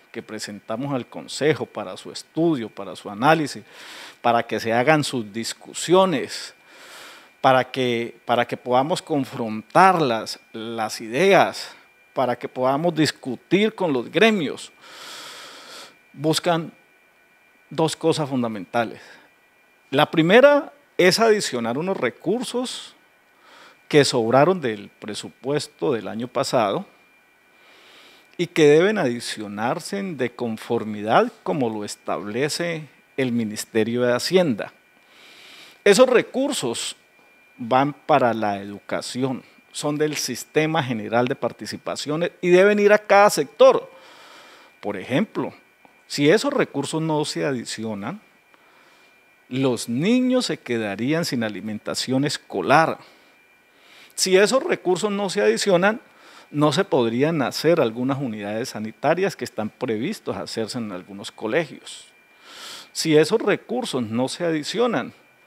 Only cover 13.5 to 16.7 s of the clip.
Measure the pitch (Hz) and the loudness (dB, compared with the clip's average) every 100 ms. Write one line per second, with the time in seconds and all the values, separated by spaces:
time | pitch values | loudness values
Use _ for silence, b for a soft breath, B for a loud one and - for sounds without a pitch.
13.5 | 185 214 - 180 127 117 165 226 208 131 | 2 2 0 -2 -2 -2 2 4 2 -2
14.5 | - - _ B B B B B B B | -8 -14 _ B B B B B B B
15.5 | B B B B B _ 139 151 156 180 | B B B B B _ -4 -2 0 0
16.5 | 165 160 | 0 -2